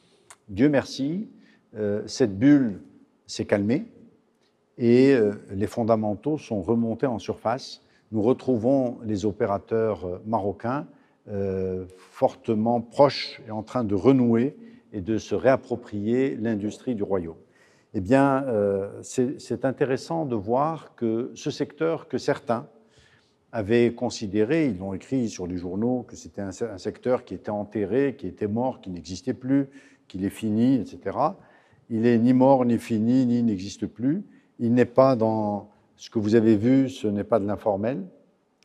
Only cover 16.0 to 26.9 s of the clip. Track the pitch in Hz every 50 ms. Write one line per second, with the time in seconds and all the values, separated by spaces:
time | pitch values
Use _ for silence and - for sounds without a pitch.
16 | 101 107 120 127 135 135 69 - 104 113 113 101 101 107 - - - 131 123 101
17 | 101 - 101 95 82 82 82 - - _ _ _ _ _ _ _ _ _ - 110
18 | 90 92 131 135 139 139 135 135 139 135 117 104 101 101 98 98 98 104 110 110
19 | 104 - - - 123 127 156 - - - 120 113 - 135 120 - 143 123 131 123
20 | - - 165 165 160 135 120 107 92 107 120 131 143 160 165 151 - - _ -
21 | 120 113 113 113 127 - - - - 151 - - 143 - - - 160 165 165 143
22 | - - - 120 - - 139 - - - 117 113 - - _ _ _ _ _ _
23 | _ _ _ _ _ _ _ _ _ _ - 113 101 95 117 120 120 117 120 -
24 | 123 113 - - 113 98 90 107 107 113 156 165 156 135 98 87 95 95 95 87
25 | - - 135 135 120 107 - - 90 87 92 90 87 90 90 101 110 123 127 123
26 | 117 - 117 117 - - - - 101 95 90 - 120 110 101 90 - 107